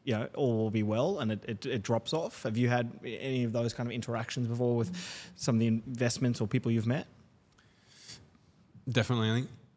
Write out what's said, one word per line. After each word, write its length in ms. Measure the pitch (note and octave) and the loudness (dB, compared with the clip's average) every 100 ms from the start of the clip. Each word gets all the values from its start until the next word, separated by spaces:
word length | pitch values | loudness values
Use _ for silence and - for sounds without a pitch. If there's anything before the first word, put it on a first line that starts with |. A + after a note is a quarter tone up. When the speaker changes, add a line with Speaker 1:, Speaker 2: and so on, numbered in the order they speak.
| - | -2
Speaker 1:
you 80 | |
know, 160 | G#2+ - - | -2 -2 0
all 200 | C3 A2+ | 2 2
will 140 | A2 | 2
be 120 | A2 | 2
well 360 | G#2 G#2+ D#3 G3 | 2 2 2 0
and 140 | A2+ | -2
it, 100 | G#2 - | -2 -4
it, 200 | G#2+ C3+ | -6 -2
it 180 | A#2+ | -2
drops 300 | G2 A2+ - | 0 0 0
off? 300 | A#2+ A2+ - | -2 -4 -6
Have 120 | A#2+ A2 | -4 2
you 140 | B2 | 4
had 200 | B2 A#2+ - B2+ | 4 0 -6 -10
any 380 | A2 C3+ C3 | -6 -2 0
of 80 | A#2+ | 0
those 220 | A#2 A#2 | 0 -2
kind 140 | A2+ A#2+ | -2 -4
of 60 | |
interactions 540 | A#2 A2+ A#2 A#2 - A#2 | -4 -4 -4 -4 -4 -2
before 300 | A#2+ B2 A#2+ | 0 2 2
with 120 | A2+ - - - - - | 0 -4 -10 -12 -14 -6
some 200 | - A2+ | 2 4
of 40 | |
the 80 | A2+ | 4
investments 720 | A2+ C3 A#2+ A#2+ - B2 A#2+ | 2 0 -2 0 2 0 0
or 80 | G#2+ | 0
people 240 | C3 A#2+ | 0 2
you've 160 | A#2 A2 | 2 2
met? 200 | C#3+ - - - _ _ _ _ _ _ - - - - - _ _ _ - - | 0 -4 -14 -20 _ _ _ _ _ _ -20 -20 -20 -20 -20 _ _ _ -12 -2
Speaker 2:
Definitely. 420 | B2 A2 A#2+ A2 | 2 4 4 2
I 20 | |
think, 160 | A#2 C3 - - | 2 -2 -8 -20